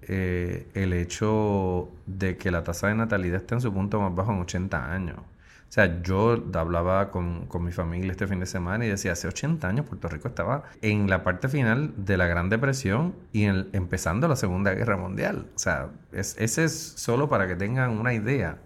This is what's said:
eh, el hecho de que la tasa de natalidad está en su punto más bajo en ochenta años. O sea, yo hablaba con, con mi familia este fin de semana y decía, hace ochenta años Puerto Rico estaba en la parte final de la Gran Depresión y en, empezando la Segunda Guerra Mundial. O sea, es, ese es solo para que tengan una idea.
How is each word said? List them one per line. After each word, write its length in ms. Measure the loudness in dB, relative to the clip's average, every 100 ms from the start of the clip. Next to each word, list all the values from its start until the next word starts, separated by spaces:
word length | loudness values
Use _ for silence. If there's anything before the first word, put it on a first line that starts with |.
| -4
eh, 580 | -2 0 0 -2 -4 -6
el 200 | -2 0
hecho 960 | 2 0 0 2 2 2 2 2 0 -2 -10 -10
de 320 | -2 -2 -2
que 120 | 0
la 140 | 0
tasa 240 | 0 -2 0
de 80 | 2
natalidad 460 | 2 0 0 -2
está 140 | -2 -2
en 60 |
su 120 | 0
punto 260 | 0 0 0
más 160 | 0 0
bajo 160 | 0
en 80 | 0
ochenta 540 | -2 -2 -2 -2 -2
años. 240 | -4 -4 -8
O 540 | -14 -20 -20 -20 -6
sea, 300 | 4 4 4
yo 400 | 0 4 4 4 0
hablaba 580 | -2 2 2 2 2 2
con, 340 | -2 -4 -4 -6
con 180 | -4 -4
mi 80 |
familia 380 | -2 -2 -2 -4
este 140 | -2 -2
fin 140 | -2
de 60 | -2
semana 400 | -4 -2 -2 0
y 20 |
decía, 220 | 0 -2
hace 160 | -2 -4
ochenta 400 | -4 -2 0 0
años 180 | -2 -2
Puerto 220 | -6 -6
Rico 220 | -6 -8
estaba 340 | -4 -2 -2 -4 -4
en 280 | 0 2 4
la 160 | 4 2
parte 240 | 0 0
final 440 | 2 4 2 0 -4
de 180 | 0 4
la 120 | 4
Gran 200 | 4 2
Depresión 680 | 2 2 0 2 2 0 -2 -4
y 100 | 2
en, 240 | 4 4 0
empezando 560 | -2 -2 -2 0 2 2
la 80 | 2
Segunda 360 | 2 2 2
Guerra 220 | 2 0 0
Mundial. 520 | -2 -2 -2 -2 -6
O 60 | -6
sea, 300 | -2 0 -2 -10 -12
es, 240 | -6 -6 -2
ese 240 | -2 2
es 100 | 0
solo 540 | 0 -10 -8 0 2 2
para 180 | 2 2
que 120 | 0
tengan 320 | -2 0 0
una 240 | 0 0
idea. 460 | 0 0 0 0 -4